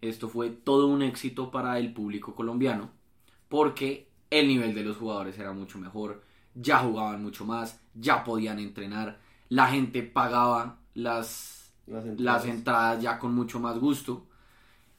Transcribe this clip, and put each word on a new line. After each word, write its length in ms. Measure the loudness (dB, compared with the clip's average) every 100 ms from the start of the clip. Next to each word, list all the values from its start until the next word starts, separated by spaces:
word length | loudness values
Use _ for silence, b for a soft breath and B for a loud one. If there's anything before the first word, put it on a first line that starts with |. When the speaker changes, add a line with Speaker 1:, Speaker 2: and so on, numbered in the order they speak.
Speaker 1:
esto 280 | -8 -6 -6
fue 220 | -4 -4
todo 360 | -2 4 6 6
un 160 | 4
éxito 480 | 2 -2 -6 -6 -6
para 280 | -4 -2 -2
el 140 | -2
público 420 | -4 -6 -6 -8
colombiano, 560 | -6 -4 0 0 0 -6 -14 _ _ b b _
porque 600 | 4 4 2 -2 -4 -10 _ _
el 180 | 4 6
nivel 260 | 4 2
de 100 | -2
los 120 | -4 -4
jugadores 420 | -4 -4 -6 -8
era 140 | -10
mucho 260 | -10 -10 -12
mejor, 460 | -12 -8 -8 -10 b b b
ya 240 | -6 2 4
jugaban 440 | 4 0 -4 -4
mucho 220 | -8 -8
más, 360 | -6 -6 -6 -10 _
ya 300 | -4 2 2
podían 340 | 2 -2 -2 -4
entrenar, 600 | -8 -10 -8 -6 -6 -10 b b b
la 200 | 4 4
gente 340 | 4 0 -2
pagaba 760 | -2 0 2 4 4 4 0 -8 -14
las, 800 | -6 -2 -2 -4 -10 -14 -18 -20 _ -14
Speaker 2:
Las 180 | -10
Speaker 1:
las 20 | -8
Speaker 2:
entradas. 380 | -2 2 2 0
Speaker 1:
entradas 560 | -4 0 2 4 2
ya 160 | 0 -2
con 160 | 0
mucho 260 | 0 0 -2
más 180 | -4 0
gusto. 480 | 2 2 -2 -8 -10 b b b b b b